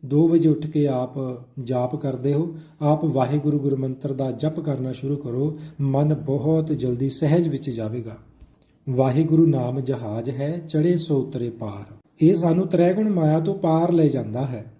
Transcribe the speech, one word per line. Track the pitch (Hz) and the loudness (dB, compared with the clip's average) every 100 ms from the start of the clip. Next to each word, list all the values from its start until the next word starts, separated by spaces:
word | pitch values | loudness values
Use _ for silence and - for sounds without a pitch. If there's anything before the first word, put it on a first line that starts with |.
ਦੋ | 135 143 165 | 0 4 4
ਵਜੇ | 165 156 | 6 4
ਉੱਠ | 147 156 | 2 0
ਕੇ | 151 143 | 0 0
ਆਪ | 127 127 139 131 123 - - | 0 -4 -6 -8 -8 -12 -14
ਜਾਪ | 120 127 123 - | -4 -2 -2 -2
ਕਰਦੇ | 139 123 131 | -4 -4 0
ਹੋ, | 143 170 160 - - | 0 -2 -6 -18 -2
ਆਪ | 147 156 | 0 2
ਵਾਹਿਗੁਰੂ | 156 131 127 147 147 147 | 2 0 2 2 0 0
ਗੁਰੂ | 139 135 | 0 -2
ਮੰਤਰ | 135 131 147 | -2 -6 -6
ਦਾ | 131 131 | -4 -4
ਜਪ | 117 156 160 | -2 -4 -4
ਕਰਨਾ | 151 131 127 | -4 -4 -4
ਸ਼ੁਰੂ | 127 139 143 | -6 -6 -6
ਕਰੋ, | 123 120 147 156 - - | -4 -2 -4 -4 -14 -4
ਮਨ | 139 135 151 | 0 2 2
ਬਹੁਤ | 147 117 139 131 160 156 | 0 -2 -2 2 0 0
ਜਲਦੀ | 143 123 120 135 | -2 -2 -2 -4
ਸਹਿਜ | - 156 165 165 | -2 2 2 2
ਵਿੱਚ | 139 - | -2 -6
ਜਾਵੇਗਾ। | 117 107 120 110 107 - _ - _ _ _ - | -6 -6 -8 -10 -16 -20 _ -20 _ _ _ -4
"ਵਾਹਿਗੁਰੂ | 127 131 127 160 160 165 | 2 2 4 4 6 6
ਨਾਮ | 131 123 131 | 4 0 -4
ਜਹਾਜ਼ | 127 131 117 110 117 | -4 -4 -4 -6 -6
ਹੈ, | 127 143 170 160 | -4 -4 -6 -4
ਚੜ੍ਹੇ | 156 160 180 | 0 2 2
ਸੋ | 156 143 | 2 0
ਉਤਰੇ | 120 123 120 | 0 -4 -6
ਪਾਰ।" | - 110 101 104 - _ _ | -6 -10 -10 -16 -20 _ _
ਇਹ | 156 | 4
ਸਾਨੂੰ | 175 170 165 185 | 4 2 2 2
ਤ੍ਰੈਗੁਣ | 180 175 185 214 | 4 4 4 0
ਮਾਇਆ | 185 156 160 | 2 2 2
ਤੋਂ | 160 | 0
ਪਾਰ | 196 170 160 175 | -2 2 2 2
ਲੈ | 170 156 | 4 4
ਜਾਂਦਾ | 131 107 110 135 | 2 -4 -4 -6
ਹੈ। | 120 - - | -6 -12 -20